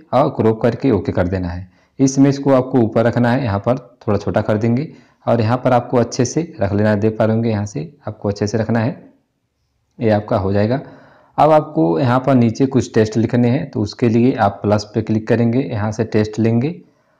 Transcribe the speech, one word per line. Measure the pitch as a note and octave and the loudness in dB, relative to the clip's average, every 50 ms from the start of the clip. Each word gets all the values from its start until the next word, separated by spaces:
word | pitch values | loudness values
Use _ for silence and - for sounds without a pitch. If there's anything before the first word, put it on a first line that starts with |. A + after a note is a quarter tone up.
| - _ | -8 _
और | - B2+ D3 D3 | 0 0 0 0
क्रॉप | C3+ - G#2+ A2 A2 A2 | 0 0 0 0 2 2
करके | - A#2+ A#2 - - C#3 | 0 -2 0 0 0 0
ओके | A2 F#2 - - | 0 0 0 -2
कर | - - F2+ F2 | -2 -2 -2 -2
देना | F#2+ F#2 F#2 F2 | -2 -4 -4 -6
है। | E2+ F2+ F#2 - _ _ _ _ _ - | -8 -10 -12 -16 _ _ _ _ _ 0
इस | C3+ C3+ C3+ C#3 | 0 2 4 4
इमेज | C#3 C#3 C#3 C#3 | 4 4 2 2
को | C#3 C#3 | 2 2
आपको | C3+ B2+ B2+ - - B2+ | 4 4 2 2 2 2
ऊपर | A#2 G#2 - A#2+ A2+ | 2 2 2 2 2
रखना | A#2 - A#2+ A#2+ A#2 | 2 2 2 2 2
है, | A#2+ C#3 C#3+ | 0 0 -2
यहाँ | A2 G2 G2+ | -2 -4 -2
पर | - A#2 B2+ D3+ - - _ _ - | 0 -2 -2 -2 -6 -12 _ _ -4
थोड़ा | A2+ G#2 G2 | -2 -2 -2
छोटा | - G2+ F2 A2 | -2 -2 -2 -2
कर | G#2 - A2 G#2 | 0 0 0 0
देंगे | A#2 A#2 A#2 B2+ D#3 - - - _ _ _ _ _ | 0 0 0 -2 -4 -8 -12 -20 _ _ _ _ _
और | A#2+ A#2 A#2 | 0 0 0
यहाँ | A2 A2 B2 B2 | 2 0 0 0
पर | A#2+ - | 0 2
आपको | - B2 - - C3+ B2 | 2 2 0 0 0 0
अच्छे | A#2 - - - B2+ | 0 0 0 -2 -2
से | - - D#3 E3+ E3+ - - | -2 -2 -4 -6 -6 -4 -4
रख | G2 F#2+ | -4 -2
लेना | G2+ G2+ G#2+ G#2+ | 0 0 2 2
है। | G#2+ G2+ | 2 2
देख | A2 A2 A2 - | 0 0 0 0
पा | A2+ | 0
रहे | A2 A2 | 0 0
होंगे | A2+ A#2 A#2 | 0 0 -2
यहाँ | A2 G2+ G#2 | -2 -2 -4
से | G2+ - C#3+ D#3 - - _ _ | -6 -8 -10 -10 -12 -14 _ _
आपको | - G#2 - - G#2 | -14 -12 -6 -6 -6
अच्छे | G2 - G#2+ | -4 -2 -4
से | G2+ - A2 | -2 -2 -2
रखना | A2 - A#2 A#2 | -2 -2 0 0
है, | A2 C3 - - - - _ _ _ _ _ _ _ _ _ _ _ _ _ _ _ _ _ - | -2 -2 -4 -8 -16 -20 _ _ _ _ _ _ _ _ _ _ _ _ _ _ _ _ _ -4
ये | B2+ A2 | 0 0
आपका | G#2+ G#2 G#2 - B2+ G#2 | 0 0 0 -2 -2 -2
हो | F#2+ F#2+ | -2 -2
जाएगा। | G2 G2+ G#2 A2 B2+ D3 - - - - - _ _ _ _ _ _ - | 0 0 0 0 -2 -4 -6 -12 -20 -20 -20 _ _ _ _ _ _ 2
अब | C#3 D#3 | 4 4
आपको | D#3 D3+ D3+ - - D#3+ D#3+ E3 E3+ D#3 | 4 2 2 0 -2 0 0 0 0 0
यहाँ | C#3 A#2+ A#2+ C3 | 0 2 0 2
पर | C3 C#3+ C3+ | 2 2 4
नीचे | B2 A#2 A2+ A2 - C#3 | 4 4 2 2 0 0
कुछ | C3+ - B2 G2+ - - | 2 2 0 -2 0 2
टेस्ट | A2+ G#2+ G#2+ - | 2 2 2 0
लिखने | A#2 G#2+ A2 - A#2+ B2 A#2+ | -2 -2 0 0 0 2 2
हैं, | A#2+ D3+ E3+ - | 0 -2 -4 -6
तो | - A#2 | -6 -6
उसके | G#2+ G2 - - B2 A#2 | -6 -6 -4 -2 0 2
लिए | A2 A#2 A#2 C3 C#3 | 2 4 2 2 2
आप | B2+ G#2+ G2+ - - | 2 0 0 0 -2
प्लस | - G#2 G#2 G#2+ - | 0 0 0 0 -2
पे | - - A#2 | -4 -6 -4
क्लिक | A2 - A2 A2 - - | -2 -2 -2 -2 0 0
करेंगे, | A#2+ G#2+ A#2 A#2 A2+ C3 | 0 2 2 0 0 -2
यहाँ | D3 - A#2 G#2 G#2 A2 | -2 -4 -4 -4 -4 -4
से | G#2+ - A2+ | -4 -4 -4
टेस्ट | - - G#2+ G#2+ - - A2+ | -2 0 0 -2 -2 -2 -2
लेंगे | A2 A2+ A#2 A#2 B2+ D#3 F3 - - _ _ _ _ _ _ | 0 2 2 0 0 -2 -6 -10 -16 _ _ _ _ _ _